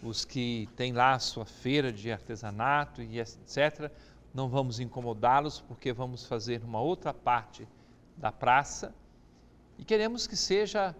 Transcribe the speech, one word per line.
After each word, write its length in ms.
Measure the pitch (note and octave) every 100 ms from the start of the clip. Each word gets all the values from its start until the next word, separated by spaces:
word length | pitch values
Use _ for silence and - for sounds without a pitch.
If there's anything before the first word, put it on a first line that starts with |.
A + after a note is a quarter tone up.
Os 220 | A2+ A2
que 460 | - C3+ A#2+ A#2 G#2 -
têm 180 | B2+
lá 200 | A#2+ B2+
a 60 | C3
sua 240 | - -
feira 480 | G#2+ - B2 C#3+ C3
de 200 | G#2+ A2
artesanato 920 | A2 - A2 A2 G2+ B2 C#3+ C#3+ -
e 180 | A2+ A#2
et 80 | A2+ - -
cetera, 460 | - D3 D3 D3+ - - - -
não 160 | C3 C3
vamos 320 | C3 C3 A2+
incomodá-los, 800 | B2 B2+ A#2+ A2 A#2+ C3+ D3+ -
porque 320 | - B2 C3+
vamos 340 | A#2+ B2+ B2 -
fazer 380 | A#2+ A2 A#2+
uma 160 | A2+ A2
outra 320 | C3+ F3+ D#3
parte 560 | - - A#2+ G#2+ - A2 - - - - -
da 160 | A2
praça. 640 | - B2 C3 C#3+ - G3+ - - - - - - - - -
E 80 |
queremos 440 | - G#3+ A3 A#3+ -
que 80 | F#3
seja 600 | - F#3+ G#3 G#3 F#3+ E3